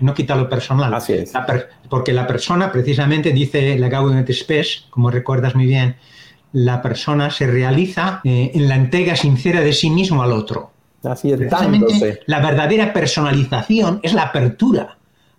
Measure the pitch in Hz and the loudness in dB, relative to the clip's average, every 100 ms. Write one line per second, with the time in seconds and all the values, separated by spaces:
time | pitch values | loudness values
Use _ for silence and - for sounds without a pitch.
0 | 135 139 139 131 127 120 - 135 135 113 | -2 0 -2 -2 0 -4 -2 0 0 -2
1 | - 92 87 127 - 127 - - - 131 | -2 -4 -2 -6 -4 -4 -6 -20 -6 -4
2 | - 123 123 120 - 175 190 127 123 139 | 0 -2 -2 -4 -2 0 0 0 0 0
3 | 143 156 151 135 135 147 135 131 123 135 | 2 2 2 0 0 0 0 2 0 0
4 | 139 131 127 123 - 151 165 - _ 123 | 2 2 0 -4 -2 -2 -2 -6 _ 0
5 | 120 123 123 131 127 131 127 131 127 - | 0 0 -2 -2 0 2 2 2 0 -4
6 | _ - - _ _ 135 123 123 120 110 | _ -20 -20 _ _ 0 0 0 -4 -6
7 | - 147 143 - 131 127 127 139 185 185 | -2 -2 -2 -2 0 0 2 0 0 -2
8 | 185 185 131 123 127 160 139 135 127 175 | -4 -2 0 0 0 0 2 2 2 2
9 | 175 170 143 127 175 170 151 147 160 170 | 0 0 2 2 2 2 2 2 0 0
10 | 190 143 123 110 - - - _ _ _ | 2 0 2 0 -4 -8 -10 _ _ _
11 | 123 127 143 127 123 175 202 208 226 208 | -8 -4 -2 0 0 0 2 4 4 2
12 | 107 - - 151 135 139 147 214 107 - | 0 -2 -4 0 2 2 2 2 0 0
13 | 139 160 147 139 131 123 - 220 180 196 | -2 0 0 0 0 -2 0 2 2 0
14 | 165 190 151 147 123 - 254 175 - - | 0 0 0 0 -2 0 0 0 -2 -16
15 | _ _ _ | _ _ _